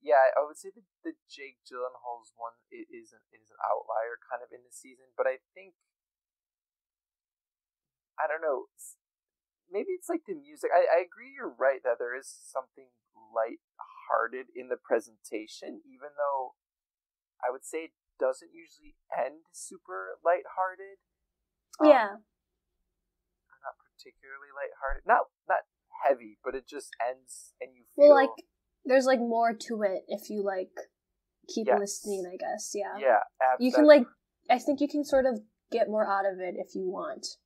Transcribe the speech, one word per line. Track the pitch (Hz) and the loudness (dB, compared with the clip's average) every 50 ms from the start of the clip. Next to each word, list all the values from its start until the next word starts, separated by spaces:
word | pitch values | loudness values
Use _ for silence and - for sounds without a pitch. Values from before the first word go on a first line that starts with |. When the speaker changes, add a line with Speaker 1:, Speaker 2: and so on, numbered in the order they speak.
| _ | _
Speaker 1:
yeah, | 143 147 135 131 131 - | 6 6 8 8 8 6
I | - 143 | 2 0
would | 147 151 - | 0 -4 -16
say | - 190 - | -18 -18 -20
that | 240 190 _ _ _ _ | -20 _ _ _ _ _
the | 165 - _ _ _ | -12 -12 _ _ _
Jake | - - 139 139 131 _ _ | -20 -18 -18 -20 _ _ _
Gyllenhaal's | - 131 123 127 123 - 120 120 123 120 117 113 - _ | -16 -10 -8 -8 -8 -8 -10 -12 -12 -12 -12 -14 -20 _
one | 117 117 117 117 120 _ _ | _ -12 -12 -12 _ _ _
i-, | 120 120 110 _ | -18 -18 -18 _
is | 123 117 113 110 113 | -18 -20 -20 _ _
an, | 110 _ _ _ | _ _ _ _
is | 113 110 107 | -20 _ _
an | 110 - - | _ -8 -4
outlier | 110 107 113 - - 113 113 113 117 117 - | -4 -4 -4 -4 -6 -6 -6 -6 -6 -10 -14
kind | _ - 127 120 123 | _ -12 -12 -12 -12
of | 120 - | -14 -20
in | 123 123 | -20 _
the | 123 - | _ -20
season, | - - 131 127 123 131 131 123 | -20 -20 -20 -20 _ -20 _ _
but | - 127 | 0 0
I | 131 131 131 _ _ _ | 0 0 -4 _ _ _
think, | 185 190 190 _ _ _ _ _ _ _ _ _ _ _ _ _ _ _ _ _ _ _ _ _ _ _ _ _ _ _ _ _ _ _ _ _ _ _ _ _ _ _ _ _ _ _ _ _ _ _ _ _ - | -20 -20 -20 _ _ _ _ _ _ _ _ _ _ _ _ _ _ _ _ _ _ _ _ _ _ _ _ _ _ _ _ _ _ _ _ _ _ _ _ _ _ _ _ _ _ _ _ _ _ _ _ _ -6
I | 151 156 | -4 -4
don't | 147 160 165 | -4 -4 -2
know, | 156 139 120 - _ _ | -2 -2 -4 -6 _ _
s-, | _ - - - _ _ _ _ _ _ _ _ _ _ _ _ _ _ _ | _ -20 -20 -20 _ _ _ _ _ _ _ _ _ _ _ _ _ _ _
maybe | - 202 262 392 370 | -8 -8 -6 -6 -8
it's, | 359 - - | -10 -8 -8
like, | 339 330 _ | -8 -8 _
the | - 190 | -10 -12
music. | 151 143 - 151 147 - - - | -12 -12 -20 -18 -6 -4 2 2
I, | 175 180 | 4 4
I | - 151 175 180 | 4 2 0 0
agree, | 175 - 214 233 262 277 | -4 -12 -20 -20 -20 -16
you're | 277 247 175 | -12 -12 -12
right | 127 117 127 135 135 - _ | -6 _ 0 0 0 0 _
that | 127 120 120 | -4 -2 -2
there | 123 120 123 | -4 -8 -8
is | 131 139 - | -10 -12 -14
something | - - - - - 139 123 _ _ - 135 127 123 117 _ _ _ | -20 -20 -20 -12 -12 -12 -12 _ _ -20 -20 _ _ _ _ _ _
lighthearted | 110 110 107 113 117 113 117 - - _ _ _ _ - - - - - - 120 113 113 113 117 127 131 _ _ | -20 -20 -8 -4 -4 -4 -4 -6 -14 _ _ _ _ -18 -18 -18 -20 -6 -4 -2 0 0 -2 -4 -10 -14 _ _
in | 117 127 127 | -16 -8 -8
the | 123 113 | -8 -8
presentation, | _ - 131 117 110 117 110 _ _ - - 107 110 - - - - 156 - - _ | _ -2 -2 -2 -2 -4 _ _ _ -10 -10 -10 -10 -10 -16 -16 -14 -14 -16 -16 _
even | 135 131 127 135 147 147 143 | -20 -20 -18 -18 -18 -8 -4
though | 147 143 139 135 127 123 _ _ _ _ _ _ _ _ _ _ _ _ _ _ _ _ _ _ - | -4 -2 -2 -4 -6 -8 _ _ _ _ _ _ _ _ _ _ _ _ _ _ _ _ _ _ -6
I | 123 | -6
would | 127 135 - | -6 -6 -12
say | - - 160 165 160 | -10 -10 -10 -10 -12
it | _ _ _ _ _ _ | _ _ _ _ _ _
doesn't | 139 131 - - 170 170 175 | -2 -2 -2 -4 -12 -20 _
usually | 170 165 160 - _ 156 151 - _ _ _ | -20 -20 -20 -20 _ _ -20 -20 _ _ _
end | - 185 123 131 147 160 165 _ | -6 -6 -6 -6 -6 -14 _ _
super | _ - - - - 180 _ - 185 190 190 185 - - _ | _ -18 -18 -16 -18 -20 _ -14 -12 -12 -12 -12 -14 -4 _
lighthearted. | 165 175 180 - - - - 185 185 185 185 196 196 196 _ _ _ _ _ _ _ _ _ _ _ _ _ _ _ - - | 0 0 0 -2 -10 -6 -6 -6 -6 -6 -12 -20 -20 -20 _ _ _ _ _ _ _ _ _ _ _ _ _ _ _ -4 4
Um, | 311 302 | 8 8
Speaker 2:
Yeah. | 294 254 220 202 202 220 _ _ _ _ _ _ _ _ _ _ _ _ _ _ _ _ _ _ _ _ _ _ _ _ _ _ - _ _ | 8 8 6 2 -2 -12 _ _ _ _ _ _ _ _ _ _ _ _ _ _ _ _ _ _ _ _ _ _ _ _ _ _ -20 _ _
Speaker 1:
not | 135 - _ | -18 -18 _
particularly | _ _ _ _ - 131 _ _ _ 139 135 139 143 143 139 | _ _ _ _ -20 -20 _ _ _ -20 -20 -20 -20 -18 -12
lighthearted. | 139 139 - - - - 135 131 - _ | -10 -10 -10 -10 -6 -4 -4 -4 -4 _
Not, | - 226 - - - _ _ _ - | 2 2 2 2 -4 _ _ _ -4
not | 185 - - _ _ _ _ _ - - - | -4 -4 -4 _ _ _ _ _ -16 -4 0
heavy, | 143 139 123 120 107 107 _ _ | 0 0 0 -2 -20 -20 _ _
but | 131 123 | -10 -10
it | 135 123 - | -10 -12 -12
just | 147 143 - - - _ | -16 -16 -14 -16 -10 _
ends | 113 120 131 131 131 _ - - - - _ _ | -8 -8 -8 -10 _ _ -20 -20 -20 -20 _ _
and | 127 131 131 | -18 -18 _
you | 123 120 _ _ | _ -20 _ _
feel | - 285 294 | 8 10 10
Speaker 2:
Well, | 294 | 10
like, | 269 269 254 - - - _ _ _ _ _ _ _ _ | 8 6 2 -2 -10 -18 _ _ _ _ _ _ _ _
there's, | 277 254 269 254 | 2 2 4 4
like, | 262 262 233 | 4 2 2
more | 240 233 226 226 233 233 226 226 - | 0 -2 0 2 2 0 0 -4 -8
to | - 233 214 214 | -10 -6 -2 -2
it | 196 190 175 - - | -2 -2 -4 -6 -8
if | 208 202 - - | -10 -10 -10 -10
you, | 214 208 196 | -8 -4 -4
like, | 202 190 190 190 190 _ - - _ _ _ _ _ _ _ _ _ _ _ _ - | -2 -2 -4 -6 -8 _ -16 -18 _ _ _ _ _ _ _ _ _ _ _ _ -8
keep | - 233 220 | -6 -4 2
Speaker 1:
Yes. | 214 247 208 | 2 2 2
Speaker 2:
listening, | 202 202 - - - 208 202 190 180 180 | 2 -2 -6 -10 -6 -6 -6 -4 -6 -8
I | 180 | -8
guess, | 185 202 - - 214 - - - | -8 -8 -8 -6 -8 -8 -10 -8
yeah. | 208 202 196 190 196 | -8 -8 -8 -8 0
Speaker 1:
Yeah, | 139 131 117 104 - - _ _ | 4 4 4 4 4 0 _ _
ab-, | 127 127 127 - | 2 2 2 2
Speaker 2:
You | 240 254 247 | 0 2 4
can, | 302 294 302 | 6 10 10
Speaker 1:
that's | 302 294 240 | 10 10 8
Speaker 2:
like, | - - _ _ _ _ _ _ - | 2 -8 _ _ _ _ _ _ 0
I | 247 247 | 0 2
think | - - 285 277 | 2 -2 0 0
you | 285 294 | -2 -2
can | - 294 285 | -2 -4 -2
sort | - - 269 254 | 2 2 2 2
of | 262 247 214 - _ _ _ _ _ - | 2 -2 -2 -8 _ _ _ _ _ -2
get | 226 214 196 | -2 -2 0
more | 214 214 214 | 0 -2 0
out | 190 196 196 196 | 0 0 0 0
of | 196 190 185 | -2 -4 -4
it | 185 180 - - | -8 -8 -8 -8
if | 180 - - | -10 -8 -8
you | 196 190 180 | -6 -6 -6
want. | 190 185 170 151 135 113 - - - _ _ | -6 -6 -8 -8 -10 -10 -12 -14 -16 _ _